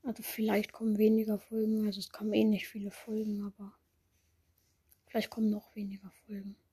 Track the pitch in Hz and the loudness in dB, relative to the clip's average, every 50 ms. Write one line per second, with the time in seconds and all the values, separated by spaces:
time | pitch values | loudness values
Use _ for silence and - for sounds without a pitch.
0 | - 269 220 - 220 - - - 220 214 208 208 214 - - - 226 226 214 202 | -6 -6 -8 -6 -8 -10 -4 -2 0 2 2 2 0 -2 -8 -4 0 0 4 6
1 | 220 214 220 220 220 214 214 202 - _ 220 220 220 220 220 214 214 208 196 202 | 6 6 6 6 4 2 -2 -2 -4 _ -2 -2 0 2 2 2 0 -2 -2 -4
2 | 190 - - - 214 214 208 214 220 220 208 190 - - - 220 202 202 - - | -10 -12 -10 -6 -4 2 4 6 6 6 4 2 0 -6 -8 -8 -8 -8 -10 -12
3 | - - 220 220 220 214 208 202 202 202 190 _ 202 196 - _ _ _ _ _ | -10 -6 -4 -4 -2 -2 -4 -4 -6 -8 -10 _ -18 -18 -18 _ _ _ _ _
4 | _ _ _ _ _ _ _ _ _ _ _ _ _ _ _ _ _ _ _ _ | _ _ _ _ _ _ _ _ _ _ _ _ _ _ _ _ _ _ _ _
5 | _ _ - 233 214 - - 226 220 214 208 208 - _ _ 214 208 196 196 196 | _ _ -4 -4 -4 -2 -2 0 0 0 0 0 -4 _ _ -10 -8 -8 -8 -10
6 | - 185 _ _ _ _ 214 196 196 202 202 _ _ _ | -14 -18 _ _ _ _ -12 -10 -10 -12 -16 _ _ _